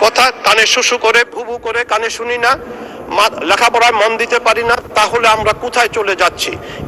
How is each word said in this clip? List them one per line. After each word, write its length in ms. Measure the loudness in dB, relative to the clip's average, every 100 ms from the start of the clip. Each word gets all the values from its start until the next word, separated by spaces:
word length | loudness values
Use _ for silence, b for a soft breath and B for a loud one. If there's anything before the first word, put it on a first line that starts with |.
কথা, 300 | 2 4 0 0
কানে 220 | 0 2 2
শুশু 320 | 2 0 0
করে, 260 | 2 2
ভুবু 340 | 0 -4 -8 -8
করে, 260 | -6 -4
কানে 260 | -2 -2 -2
শুনি 280 | -6 -6 -2
না, 200 | 0 0 -4 B B B -4
মা-, 360 | 0 0 0
লেখাপড়ায় 480 | 0 2 4 4 2
মন 240 | 4 0 0
দিতে 220 | 0 0
পারি 240 | 2 0
না, 140 | 0 -2 0
তাহলে 340 | 0 0 2 2
আমরা 240 | 2 0
কোথায় 360 | -2 -2 0 0
চলে 280 | 0 -2 0
যাচ্ছি? 340 | 0 0 -6 -6 B B